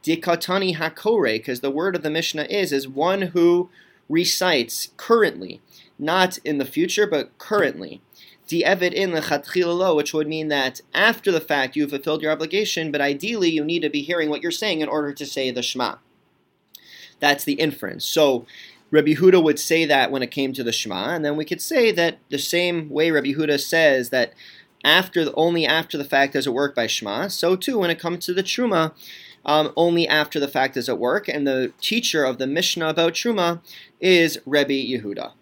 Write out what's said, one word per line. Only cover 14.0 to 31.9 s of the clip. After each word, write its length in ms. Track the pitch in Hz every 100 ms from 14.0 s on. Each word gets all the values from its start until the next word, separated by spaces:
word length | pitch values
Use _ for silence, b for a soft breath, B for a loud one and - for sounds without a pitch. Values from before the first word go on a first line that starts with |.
hearing 280 | 139 175 151
what 120 | 147
you're 100 | 170
saying 280 | 165 214 160
in 80 | 151
order 240 | 151 147
to 140 | 143 139
say 260 | - 131
the 100 | 120
Shema. 340 | 123 131 113 - _ _ _ _ _ _ _ - B B B B
That's 240 | 143 143
the 160 | - 143
inference. 460 | 160 135 98 - -
So 400 | - 147 123 - B B B _
Rabbi 240 | 151 147 151
Yehuda 280 | 185 180
would 160 | 160 147
say 240 | - 165
that 280 | 160 143 120
when 120 | 135
it 80 | 123
came 220 | 143 135
to 100 | 135
the 80 | 117
Shema, 420 | 113 113 92 110
and 120 | 170 147
then 100 | 151
we 80 |
could 180 | 151 180
say 300 | - 302 226
that 280 | 175 170 - _
the 100 | 139
same 500 | - 170 175 170 151
way 220 | 143 165
Rabbi 220 | 156 135
Yehuda 260 | 139 151 143
says 520 | - 165 156 131 123
that 220 | 131 120 - B B B B 139
after 400 | 170 185 175 151
the, 80 |
only 340 | - 165 170 147
after 300 | 156 160 156
the 80 | 139
fact 280 | 139 139
does 140 | 139 135
it 60 |
work 200 | 123 143
by 140 | 131 113
Shema, 400 | - 101 107 190
so 300 | - 170 185
too 200 | 233 240
when 120 | 180
it 100 | 165
comes 260 | 170 170 -
to 80 |
the 100 | 180
Truma, 500 | 190 - 247 185 160 - B B B B -
um, 260 | 151 151 -
only 280 | 170 170 165
after 320 | 151 147 151
the 120 | 139
fact 260 | 131 131 131
does 140 | 120
it 80 | 101
work, 320 | 123 180 -
and 180 | 143 139
the 240 | 131 123 -
teacher 460 | -